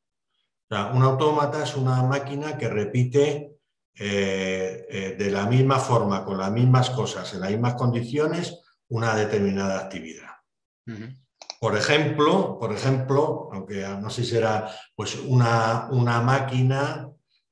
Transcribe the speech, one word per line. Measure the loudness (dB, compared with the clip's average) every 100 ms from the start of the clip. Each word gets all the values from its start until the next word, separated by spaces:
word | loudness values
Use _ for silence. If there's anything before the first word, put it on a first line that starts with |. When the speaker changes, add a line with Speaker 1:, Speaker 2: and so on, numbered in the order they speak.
| _ _ _ _ _ _ -6
Speaker 1:
O | -4
sea, | 0
un | 4
autómata | 4 4 2 2 0 -2
es | -4 -2
una | 0 2
máquina | 2 0 -4 -6 -6 -4
que | -4
repite, | -2 0 0 2 4 4 0 -8 -20 _ _ _ -8
eh, | -2 0 0 0 -2 -2 -4 -6 -10
eh, | -8 -6 -2
de | 0
la | 0 2
misma | 4 4 2
forma, | 2 2 2 -2 -4
con | -4
las | -2
mismas | 2 6 6 4
cosas, | 0 -4 -6 -8 -6
en |
las | -4
mismas | 0 -2 0
condiciones, | 0 0 -2 -2 0 -2 -6 -10 _ _ -8
una | -2 0 0
determinada | 0 0 0 0 -2 -4
actividad. | -6 -12 -12 -16 -20 -20 _ _ _ _ -16
Speaker 2:
Ujú. | -14 -14 -16 _ -20 -18 -4
Speaker 1:
Por | 0 2
ejemplo, | 2 2 2 2 4 2 0 -4
por | -6
ejemplo, | -2 0 0 0 0 0 -2 -8
aunque | -12 -10 -8
no | -6 -6 -6
sé | -4
si | -2
será, | 0 2 0 -4 -12 -16 -10
pues | -8 -6
una, | 2 4 6 4 2 0 0
una | 0 2 2
máquina | 2 2 0 2 2 2 -2 -4 -10 -18 _ _ _